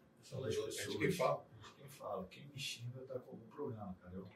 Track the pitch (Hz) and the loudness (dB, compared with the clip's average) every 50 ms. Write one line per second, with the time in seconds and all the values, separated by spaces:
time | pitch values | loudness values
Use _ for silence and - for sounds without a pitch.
0 | - - - - - - - 113 104 110 107 - - - - - 110 104 101 - | -16 -20 -20 -20 -10 -4 -2 0 2 4 4 4 2 2 0 0 0 0 4 6
1 | 151 - - - - - - - - - - - - - - - - - - - | 6 6 8 8 8 6 6 4 0 -6 -14 -14 -14 -14 -14 -14 -14 -14 -10 -6
2 | - 107 101 95 92 - - - 139 - - - - - - 117 120 120 131 131 | -4 -2 -2 -2 -2 -4 -8 -12 -12 -10 -6 -4 -4 -4 -4 -4 -4 -6 -6 -6
3 | 131 - 127 123 - 131 123 110 - - - 143 147 123 110 107 101 95 92 - | -6 -4 -4 -6 -6 -6 -10 -10 -10 -8 -6 -2 -2 -2 -2 -2 -4 -4 -4 -6
4 | - 90 92 95 - - - | -8 -8 -6 -6 -6 -6 -8